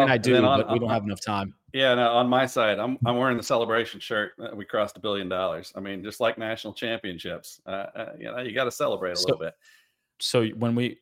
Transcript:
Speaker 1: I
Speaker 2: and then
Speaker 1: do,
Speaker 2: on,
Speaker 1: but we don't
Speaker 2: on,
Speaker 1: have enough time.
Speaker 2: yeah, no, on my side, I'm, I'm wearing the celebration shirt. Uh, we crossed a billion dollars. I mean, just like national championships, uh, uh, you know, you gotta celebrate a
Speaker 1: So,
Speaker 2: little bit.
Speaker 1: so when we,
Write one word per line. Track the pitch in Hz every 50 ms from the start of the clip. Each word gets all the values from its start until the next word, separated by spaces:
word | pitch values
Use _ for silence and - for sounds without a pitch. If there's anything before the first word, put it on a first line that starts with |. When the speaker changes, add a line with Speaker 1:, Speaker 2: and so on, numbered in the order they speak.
| 139 135
Speaker 1:
I | 131
Speaker 2:
and | 117 98
then | 104 120 123 113
Speaker 1:
do, |
Speaker 2:
on, | 127 139 131
Speaker 1:
but | 117 - 131
we | 120
don't | 120 113
Speaker 2:
on, | 113
Speaker 1:
have | 113 101
enough | 104 101 90
time. | - 110 104 101 98 95 - _ _ _ -
Speaker 2:
yeah, | 135 135 131 123
no, | 120 123 117 117
on | 120 127 123
my | 123 127 135
side, | 123 - 131 117 107 101 98
I'm, | 107 127 131 131 120
I'm | 120 123
wearing | 120 127 131 123
the | 117 104
celebration | - 139 117 117 110 110 113 117 113 - 101
shirt. | - - 117 107 104 92 - -
Uh, | - 113 110
we | 104 98
crossed | - - 110 104 104 -
a | -
billion | - 107 101 101 95 90
dollars. | 92 90 95 90 82 82 80 - -
I | 98
mean, | 98 101 98 92 92
just | 107 101 -
like | 117 113 117 -
national | 113 110 113 113 - 110 98
championships, | - - 113 113 110 - 101 87 82 - - 87 76 - - - - _
uh, | -
uh, | 95 98 98 - - - 113 - - 113
you | 110
know, | 113 113 123
you | 127 120 107
gotta | 127 131 120
celebrate | - - - 135 107 95 95 90 87
a |
Speaker 1:
So, | 87 -
Speaker 2:
little | 92 - -
bit. | 82 80 - _ _ _ _ _ _ _ _ _ _ _ _ _
Speaker 1:
so | - - - 127 113 110
when | 107 110 120 117 117
we, | 120 123 117 - -